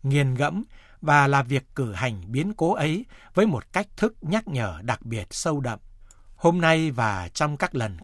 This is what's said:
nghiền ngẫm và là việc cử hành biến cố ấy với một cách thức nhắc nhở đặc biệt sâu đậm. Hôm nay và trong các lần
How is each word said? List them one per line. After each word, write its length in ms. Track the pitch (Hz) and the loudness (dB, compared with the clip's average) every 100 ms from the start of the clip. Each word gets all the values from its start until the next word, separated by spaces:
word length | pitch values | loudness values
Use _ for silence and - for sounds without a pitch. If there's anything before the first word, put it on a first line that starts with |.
nghiền 300 | 135 143 135 | 2 2 2
ngẫm 300 | 127 147 180 240 - - - | 2 0 -2 -8 -14 -20 -8
và 260 | 151 147 139 | 4 6 6
là 160 | 139 | 4
việc 200 | 123 135 - - | 2 -2 -4 -6
cử 180 | 123 | -4
hành 280 | 95 127 107 90 | -2 -4 -4 -4
biến 220 | 123 180 | -2 -2
cố 200 | 214 165 | 0 0
ấy 320 | 208 151 165 247 - - | 2 0 -2 -6 -18 -4
với 120 | - 220 | 2 2
một 280 | 131 - | 2 -4
cách 140 | 180 208 - | -6 -6 -2
thức 180 | 220 - | -2 -2
nhắc 260 | 151 208 220 | -4 -2 -2
nhở 320 | 139 104 80 | -4 -4 -6
đặc 240 | 113 113 117 | -4 -6 -4
biệt 220 | 110 104 | -8 -6
sâu 280 | - 170 147 | -6 -2 -2
đậm. 200 | 127 107 - - - - - - | -4 -6 -12 -20 -20 -20 -20 2
Hôm 260 | 165 175 | 2 4
nay 300 | 165 160 160 | 4 2 0
và 380 | 127 113 98 87 | 0 0 -2 -6
trong 240 | - 151 147 | -2 -2 0
các 180 | 185 131 | -4 -2
lần 220 | 110 87 | -4 -6